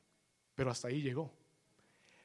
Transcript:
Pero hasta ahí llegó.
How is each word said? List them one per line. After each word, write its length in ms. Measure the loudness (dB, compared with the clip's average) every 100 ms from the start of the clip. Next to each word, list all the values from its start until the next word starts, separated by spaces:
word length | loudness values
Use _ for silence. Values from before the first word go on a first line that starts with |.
| _ _ _ _ _
Pero 160 | 0 0
hasta 160 | 0 0
ahí 160 | 0
llegó. 320 | 0 0 -4 -8 -20 _ _ _ -20 -20 -20 -20